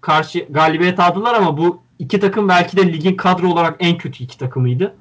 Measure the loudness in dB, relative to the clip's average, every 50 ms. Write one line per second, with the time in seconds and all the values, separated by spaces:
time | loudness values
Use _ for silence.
0 | 0 2 0 0 0 -2 -6 -8 -8 -4 0 2 2 2 2 2 0 0 2 2
1 | 2 2 2 0 -2 0 2 2 2 0 0 0 0 0 -2 -2 _ _ _ _
2 | -8 -4 -2 0 0 0 0 0 2 2 4 2 2 2 0 2 2 2 0 0
3 | 0 -2 -2 0 0 0 0 0 0 0 0 2 0 -2 -2 -2 -2 -2 -2 -2
4 | -4 -12 -12 -12 -14 -14 -12 _ -10 -6 -4 -2 -2 0 0 0 -2 -4 -4 -12